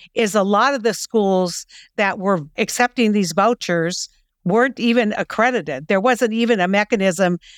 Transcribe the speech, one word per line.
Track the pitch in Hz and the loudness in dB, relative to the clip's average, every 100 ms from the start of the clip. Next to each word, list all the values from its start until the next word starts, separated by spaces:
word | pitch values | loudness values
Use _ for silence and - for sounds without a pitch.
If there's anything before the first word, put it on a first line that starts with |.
| - | -10
is | - 220 208 | -2 0 0
a | |
lot | 196 202 262 | 2 2 2
of | 277 | 0
the | 220 | -2
schools | 190 - 226 196 185 180 - - - - - | -4 -2 0 2 2 0 -6 -14 -20 -14 -4
that | 196 208 | -2 -2
were | 190 180 143 - | -2 -2 -4 -6
accepting | 220 - 247 - 220 | -4 0 -2 2 0
these | 208 180 | 2 0
vouchers | 160 208 240 - 170 165 180 - _ _ _ 180 | 2 0 0 -2 -2 -2 -6 -12 _ _ _ -2
weren't | 214 262 254 | 0 0 0
even | 233 233 214 202 | 0 2 0 -2
accredited. | 180 - 240 247 151 135 151 | -6 0 0 0 -4 -6 -2
There | 196 | 0
wasn't | 226 240 233 | 2 0 0
even | 220 233 220 | 0 0 2
a | 180 | 2
mechanism | 202 208 226 190 165 180 175 - | 0 0 0 0 2 0 0 -8